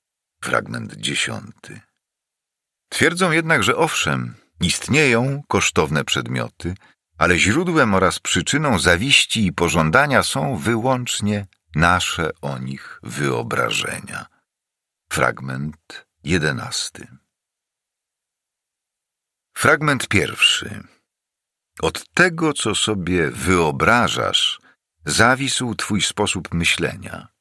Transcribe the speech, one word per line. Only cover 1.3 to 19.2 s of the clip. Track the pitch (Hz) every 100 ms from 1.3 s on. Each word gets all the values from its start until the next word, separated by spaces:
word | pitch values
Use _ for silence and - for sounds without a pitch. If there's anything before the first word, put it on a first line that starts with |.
| 53 - - - 50 _ _ _ _ _ _ _ _ _ _ -
Twierdzą | - 147 175 185
jednak, | 160 165 151
że | 101 117
owszem, | 156 - - 65 60 - _ -
istnieją | 87 - - 143 143 117 135 139 -
kosztowne | 101 - - 78 76
przedmioty, | - - 60 64 58 - 87 95 _ _ _ -
ale | 87 87
źródłem | 90 135 185 160 117
oraz | 95 90 -
przyczyną | - 95 - 147 151 98
zawiści | - 85 131 - - 113 95
i |
pożądania | 78 85 85 80 123 143 120
są | 85 135 147 127
wyłącznie | 110 117 123 127 123 - 101 104 101 _ _ 76
nasze | 85 90 - - 80 -
o | 71 65
nich | 65 67 - -
wyobrażenia. | - 67 69 60 58 - 62 - - - - - - _ _ _ _ _ _ _ -
Fragment | - 62 58 65 65 76 - - - _ _
jedenasty. | 71 87 76 62 64 - - - - - _ _ _ _ _ _ _ _ _ _ _ _ _ _ _ _ _ _ _ _